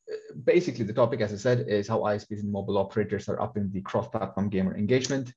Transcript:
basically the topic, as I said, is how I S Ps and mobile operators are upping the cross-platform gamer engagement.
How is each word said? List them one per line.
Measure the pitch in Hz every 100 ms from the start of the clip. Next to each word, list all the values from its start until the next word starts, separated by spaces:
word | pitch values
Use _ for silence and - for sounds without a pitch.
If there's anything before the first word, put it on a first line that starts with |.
| - - - -
basically | - 170 170 120
the | 101
topic, | 123 120 131
as | 107
I | 101
said, | 127 123 110
is | 104 101
how | 110
I | 104 104
S |
Ps | - 101
and | 101
mobile | 101 98 101
operators | 95 110 101 98 -
are | -
upping | 107 104 98
the | 95
cross-platform | 95 113 120 110 95 - 101
gamer | 95 95 -
engagement. | 104 127 127 139 123